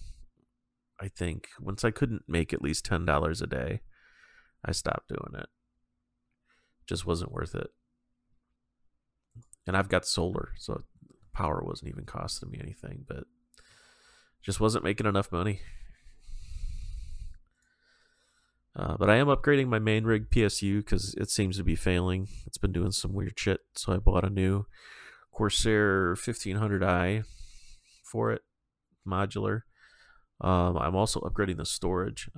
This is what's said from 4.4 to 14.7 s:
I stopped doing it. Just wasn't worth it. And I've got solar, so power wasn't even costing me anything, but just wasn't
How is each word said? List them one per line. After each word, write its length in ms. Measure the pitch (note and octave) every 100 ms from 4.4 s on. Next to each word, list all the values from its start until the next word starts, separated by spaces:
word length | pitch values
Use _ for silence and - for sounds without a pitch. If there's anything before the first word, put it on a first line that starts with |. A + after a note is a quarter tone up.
| _ _
I 100 | -
stopped 360 | - - - -
doing 320 | - - -
it. 80 | - _ _ _ _ _ _ _ _ _ _ _ _ _ -
Just 200 | F2 F2+
wasn't 260 | E2 -
worth 220 | - E2
it. 160 | - - _ _ _ _ _ _ _ _ _ _ _ _ _ _ _ _ A#2 - - -
And 80 | F#2+
I've 100 | F#2+
got 160 | F2+
solar, 460 | - - F2 - - -
so 240 | - - - - - _ -
power 300 | - E2 -
wasn't 280 | - - -
even 120 | -
costing 460 | - - - - -
me 80 | -
anything, 440 | - - - - C3+
but 160 | - - _ _ _ _ - _ _ _ _ _ _
just 180 | - G2
wasn't 240 | A2